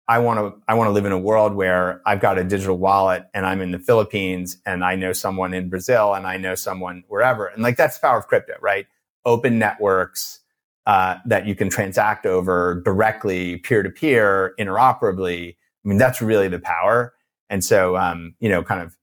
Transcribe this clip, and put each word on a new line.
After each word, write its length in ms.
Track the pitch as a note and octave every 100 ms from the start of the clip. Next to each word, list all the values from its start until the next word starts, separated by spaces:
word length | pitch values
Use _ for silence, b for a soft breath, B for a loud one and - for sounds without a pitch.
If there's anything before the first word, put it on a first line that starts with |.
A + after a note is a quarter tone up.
| -
I 100 | A#2
wanna, 340 | A#2+ A2 G2+ - -
I 80 |
wanna 160 | A2+ A2+
live 140 | G2+
in 80 | G2+
a 60 | F#2+
world 360 | G2 A2 G#2+
where 460 | G2 F#2 F2+ F2+ F2+ -
I've 140 | G2+
got 180 | G#2+ F#2+
a 60 |
digital 340 | F2+ G2 F#2+ F2+
wallet 480 | F#2+ G2 F#2+ F#2 -
and 100 | G2+
I'm 160 | F#2+ F#2+
in 120 | F#2
the 60 | F2+
Philippines 800 | - A2+ G#2 G#2 F#2+ F#2 F2+ -
and 180 | - F2+
I 140 | F2+ F#2
know 160 | F#2
someone 400 | F2+ G2 F#2+ F#2
in 160 | F#2 F2+
Brazil 460 | F#2 F#2 A#2+ G#2
and 120 | G2 F#2+
I 120 | F#2+
know 160 | F#2+
someone 500 | F#2 - F#2 F2+ F2+ -
wherever. 380 | G#2 B2+ A#2 F#2+
And, 160 | G#2+
like, 140 | A#2 A#2+
that's 220 | D3+ -
the 80 | D3+
power 120 | A#2
of 80 | -
crypto, 280 | A2 - -
right? 260 | G2+ G2 G2 _ _ _ A#2+
Open 320 | A#2 B2+ A2+
networks, 800 | G#2 F#2+ G2+ F#2+ F2+ - - - _ _ _ _ G#2+
uh, 300 | G2 F#2 F2+ A#2+
that 200 | G2+ G#2
you 80 |
can 140 | F#2+ G2
transact 580 | - F#2+ F#2 G#2+ G#2 G2+
over 560 | F#2 F#2 F2+ F2 F2
directly, 760 | G#2 F#2+ A2 A2 G#2 F#2 F2+ F2
peer-to-peer, 960 | - A2 G2 - D#3 A#2+ G#2 G2 F#2+ -
interoperably. 960 | G2+ G2 B2+ A#2+ G#2+ F#2 F2+ F2 F2 - _ _
I 40 | G#2
mean, 100 | G2+
that's 220 | B2+ -
really 280 | A2 A2 F#2+
the 100 | F2+
power. 560 | - E2+ F#2 A#2 A#2+ _ _ _ -
And 160 | G2+
so, 320 | - G#2 F2+ F#2
um, 380 | F2+ E2+ E2+ -
you 80 | A2
know, 140 | F2+
kind 180 | E2 F#2+
of, 140 | E2 -